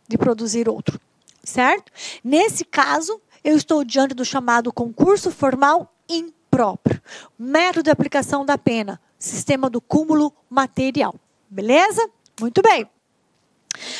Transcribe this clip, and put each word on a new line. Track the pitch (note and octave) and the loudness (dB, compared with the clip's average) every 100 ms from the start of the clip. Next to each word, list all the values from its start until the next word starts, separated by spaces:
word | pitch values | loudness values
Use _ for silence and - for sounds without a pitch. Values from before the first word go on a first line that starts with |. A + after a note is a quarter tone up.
| - | -6
de | A3 | 0
produzir | B3+ A3 A3+ A3+ A3+ | 0 0 -2 -2 -2
outro, | A3 - - _ _ _ _ | -2 -6 -8 _ _ _ _
certo? | - - B3+ F#4+ - - - - | -8 0 2 0 -4 -18 -18 -12
Nesse | A#3+ D4+ G#4+ - E4 | 0 2 2 -2 -4
caso, | - C#4 D4 D#4+ A4 _ _ | 0 0 0 -4 -8 _ _
eu | D4+ D4+ | 2 2
estou | - D#4 | 2 0
diante | B3+ C4+ C4+ | 0 0 0
do | B3 B3 | -2 -6
chamado | C4+ A#3+ A#3+ A#3+ | -4 0 0 0
concurso | - A#3 A3 E4 G4+ F4+ | -4 -4 2 4 4 0
formal | - C4+ B3+ C#4 E4 - _ - | -2 -2 2 2 2 -2 _ -8
impróprio. | E4 E4 - _ B3+ G#3+ - - - - - - - | -6 -6 -14 _ 0 0 -2 -4 -4 -10 -20 -20 -14
Método | B3 D4+ F4+ F4 | -2 0 0 0
de | D4+ | 2
aplicação | C#4+ C#4+ C#4 - C#4+ | 2 0 -2 -2 -4
da | C#4 C#4+ | -2 0
pena, | - A3+ G3+ F3 _ - | 0 -2 -6 -10 _ -16
sistema | - - - C4+ C4 | -12 -8 -4 -2 -2
do | A#3 | -4
cúmulo | - D4+ D#4 D4 D4 - - | -2 0 2 2 0 -4 -6
material, | B3+ C4 - C4 C4 G#3+ - _ _ _ | -2 -2 -2 -2 -2 -4 -6 _ _ _
beleza? | F#3+ G#3+ C#4+ G4 F#4+ A4 _ _ - | -6 2 4 4 0 -4 _ _ -8
Muito | A3+ A#3 | -4 2
bem. | A4 E4 G#3 _ _ _ _ _ _ _ - - - | 4 4 0 _ _ _ _ _ _ _ -16 -14 -14